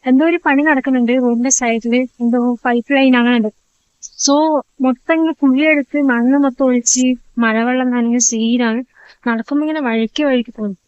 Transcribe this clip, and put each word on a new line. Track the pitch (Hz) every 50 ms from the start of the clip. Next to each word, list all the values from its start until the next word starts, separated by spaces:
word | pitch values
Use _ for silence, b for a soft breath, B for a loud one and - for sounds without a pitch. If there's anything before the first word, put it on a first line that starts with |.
| _
എന്തോ | 254 254 262 311
ഒരു | 330 339 339 _
പണി | 311 277 277 294
നടക്കുന്നുണ്ട് | 320 302 269 247 277 262 254 240 226
റോഡിന്റെ | 247 262 254 240 240 233 240 269
സൈഡില്, | 269 - 254 233 226 226 - 233 233 247 262 247 _ _
എന്തോ | 240 233 233 247 240 247 247 226 _
പൈപ്പ് | 254 240 240 226 - 285
ലൈൻ | 269 269 262 254
അങ്ങനെ | 247 233 240 247
ഉണ്ട്. | 240 214 214 _ _ _ _ _ _ _ _ _ _
So, | - - _ - - - 285 294 311 320 311 277 - _ _ _
മൊത്തം | 262 254 254 _ _ - 330
ഇങ്ങനെ | 320 320 320 302
കുഴിയെടുത്ത് | _ - 269 254 269 302 311 311 294 269 _ - 294
മണ്ണ് | 285 269 240 233 233 247 269
മൊത്തം | 285 285 277 247 - 269
ഒഴിച്ച് | 262 247 247 240 - - 254 254 254 254 247 - - _
മഴവെള്ളം | 240 233 226 214 220 226 240 254 254 254 254
നനഞ്ഞ് | 240 247 233 233 233 247
സീനാണ്. | 247 - 240 220 220 226 240 240 247 226 220 240 262 b b b b b b b _
നടക്കുമ്പോ | 240 233 226 226 - 285 285 302
ഇങ്ങനെ | 311 311 311
വഴുക്കി | 285 240 226 226 226 220 _ - 302
വഴുക്കി | 285 262 247 226 -
പോകും. | - - 214 208 190 _ _